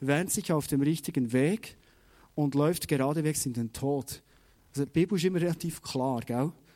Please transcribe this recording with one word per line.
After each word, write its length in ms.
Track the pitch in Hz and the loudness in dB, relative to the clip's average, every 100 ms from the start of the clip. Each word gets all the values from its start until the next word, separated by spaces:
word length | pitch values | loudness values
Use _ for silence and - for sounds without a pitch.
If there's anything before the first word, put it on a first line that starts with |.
wähnt 300 | 135 143 185 | 0 0 2
sich 220 | - - | -2 0
auf 140 | 156 143 | 0 0
dem 160 | 143 | 0
richtigen 500 | 139 160 - 147 120 | 2 0 -2 -2 0
Weg 440 | 123 143 214 - - _ _ _ - - | 2 2 0 -6 -20 _ _ _ -20 -10
und 200 | - 147 | -2 0
läuft 340 | 139 151 175 - | 4 2 2 0
geradewegs 580 | 143 131 156 156 151 139 | 0 2 0 0 0 -4
in 80 | |
den 180 | 120 113 | -4 -4
Tod.“ 500 | - 135 143 123 - _ _ _ _ _ | -4 -4 -2 -4 -12 _ _ _ _ _
Also 120 | - | -6
die 60 | 139 | -2
Bibel 280 | 160 180 196 | 2 2 2
ist 60 | |
immer 160 | 180 185 | 2 2
relativ 420 | 175 170 - - | 0 0 -4 -8
klar, 380 | - 135 131 120 | -6 -2 0 -2
gell? 300 | 117 120 143 - - | -2 -2 -2 -4 -20